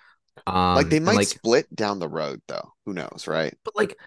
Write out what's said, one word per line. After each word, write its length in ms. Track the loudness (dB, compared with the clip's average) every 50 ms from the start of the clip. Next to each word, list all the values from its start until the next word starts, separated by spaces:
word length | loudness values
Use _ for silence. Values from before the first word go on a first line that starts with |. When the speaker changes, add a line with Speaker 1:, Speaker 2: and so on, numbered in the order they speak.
| _ _ _ _ _ _ _ -12 -6
Speaker 1:
Um, 300 | -2 0 2 4 4 4
Speaker 2:
Like, 120 | 4 4 4
they 80 | 2
Speaker 1:
and, 80 | 2 4
Speaker 2:
might 120 | 4 4
Speaker 1:
like, 120 | 4 2 0
Speaker 2:
split 440 | -2 -2 0 2 2 2 2 0 -4
down 220 | -4 -2 -2 -2 -4
the 100 | -6 -6
road, 320 | -6 -6 -6 -6 -8 -10 -12 -12
though. 240 | -10 -10 -12 -12 _ _ _
Who 80 | -10 -8
knows, 320 | -8 -8 -10 -12 -10 -6 -4
right? 280 | -2 -2 -2 -2 -6 _ -12
Speaker 1:
But, 120 | -6 -4
like, 220 | -2 -2 -2 -4 -10 -20